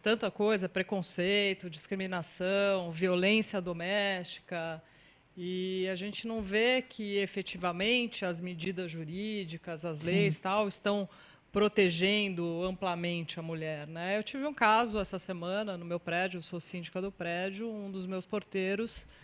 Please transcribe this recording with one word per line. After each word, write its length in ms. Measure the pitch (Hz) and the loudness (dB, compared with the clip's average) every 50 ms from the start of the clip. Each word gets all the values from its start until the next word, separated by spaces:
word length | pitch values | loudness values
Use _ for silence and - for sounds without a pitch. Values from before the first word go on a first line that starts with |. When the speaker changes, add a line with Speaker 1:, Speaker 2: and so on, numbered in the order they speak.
Speaker 1:
tanta 300 | - 214 220 220 220 202 | 2 2 2 4 2 0
coisa, 380 | - - 208 214 220 202 185 175 | 0 2 2 4 4 4 2 0
preconceito, 1000 | - 190 185 - 208 196 170 - - - 175 185 202 208 202 196 190 190 - 180 | 0 -2 -2 0 0 -2 0 0 0 2 2 4 4 4 4 2 0 -2 -4 -10
discriminação, 1200 | 156 160 - - 202 190 190 185 185 180 165 - - - 180 185 196 196 202 202 196 190 180 170 | -10 -10 -8 -6 -4 -4 -4 -2 -2 -2 -2 -2 -2 0 0 2 2 4 4 4 2 2 0 -2
violência 680 | 165 160 185 185 180 180 180 196 214 220 214 - - 202 | -2 0 2 4 4 4 6 6 6 6 4 2 0 -2
doméstica... 1200 | 180 180 175 170 170 180 196 208 202 202 196 185 175 - - - - - 185 170 165 165 160 156 - - - - - - - _ _ _ _ | -2 -4 -4 -4 -2 0 0 2 2 2 0 -2 -4 -6 -10 -12 -10 -8 -6 -4 -4 -4 -6 -8 -12 -18 -20 -20 -20 -20 -20 _ _ _ _
e 520 | 180 175 180 185 185 185 185 185 185 185 190 | -8 -6 -4 -2 -2 -2 -2 -2 0 0 -2
a 40 | 190 | -2
gente 320 | 175 190 208 202 - - 226 | -4 -6 -6 -6 -6 -6 -4
não 160 | 226 226 208 | -4 -4 -2
vê 400 | 190 196 214 226 247 254 254 247 - | 0 2 4 4 4 4 2 0 -2
que 280 | - - 214 202 202 | -6 -8 -6 -2 0
efetivamente 1080 | 202 196 190 - 202 190 - - 185 180 180 170 175 190 220 247 247 240 226 - - - | 0 0 0 -2 -4 -6 -6 -6 -2 -2 -2 0 0 2 2 2 2 2 0 -2 -4 -2
as 160 | 180 175 165 | -2 -2 -2
medidas 520 | 175 180 180 165 160 185 196 170 185 170 | -4 -6 -6 -4 -4 -4 -4 -4 -4 -6
jurídicas, 920 | 156 165 160 151 165 190 208 214 214 208 190 165 160 165 - - 165 156 170 | -6 -8 -8 -6 -6 -6 -4 -4 -4 -4 -4 -6 -8 -10 -8 -8 -8 -6 -4
as 140 | 175 160 147 | -4 -4 -4
Speaker 2:
Sim. 80 | 151 170 | 0 2
Speaker 1:
leis, 280 | 180 196 170 160 156 - | 4 6 6 4 4 2
tal, 280 | - 185 196 208 214 202 | 0 2 2 2 2 2
estão 420 | - - - 208 202 208 196 185 - - - - - - _ _ | 0 0 2 2 2 2 0 -2 -6 -14 -20 -20 -20 -20 _ _
protegendo 1120 | - 202 208 208 - - 196 180 170 165 180 196 208 208 208 196 185 170 170 170 165 165 180 | 2 4 4 6 6 6 4 6 4 4 4 4 4 4 2 2 0 0 -2 0 0 0 0
amplamente 760 | 185 190 185 196 185 175 170 170 175 175 170 165 147 - 175 | -2 -2 -2 -2 -2 0 0 0 -2 -2 -2 -4 -4 -6 -6
a 20 | |
mulher, 460 | 160 160 165 160 160 156 156 147 147 151 | -6 -6 -6 -4 -4 -4 -6 -6 -8 -8
né? 280 | 165 165 170 185 196 214 | -8 -6 -2 -2 0 -2
Eu 20 | |
tive 240 | 214 - - 277 269 | -2 -4 -4 -4 -4
um 80 | 302 285 | -4 0
caso 460 | - 240 214 214 220 240 226 208 214 | 4 6 6 8 6 6 4 2 0
essa 180 | 196 - - 185 | -2 0 -2 -4
semana 580 | - - 185 175 170 175 185 202 220 208 190 | -4 -4 -6 -6 -4 -2 -2 -2 -2 -4 -6
no 80 | 175 175 | -6 -4
meu 140 | 170 175 175 | -4 -4 -4
prédio, 380 | - - 170 175 185 190 180 180 | -2 -2 0 0 0 0 -2 -6
eu 40 | 165 | -8
sou 160 | - - 170 | -8 -6 -6
síndica 420 | - - - 180 170 - - 185 | -6 -6 -6 -6 -8 -6 -6 -6
do 100 | 190 196 | -6 -6
prédio, 560 | 196 - 175 170 170 175 185 196 190 196 226 233 | -6 -6 -6 -4 -2 -2 -2 -4 -4 -6 -6 -6
um 220 | 220 208 202 196 | -6 -6 -8 -8
dos 160 | 190 190 185 | -6 -6 -6
meus 220 | 185 190 185 180 - | -4 -4 -6 -4 -4
porteiros, 800 | - 208 - - - 190 185 185 196 202 226 233 - - - - - - | -4 -6 -4 -4 -4 -2 0 0 0 -2 -2 -4 -6 -10 -14 -16 -20 -16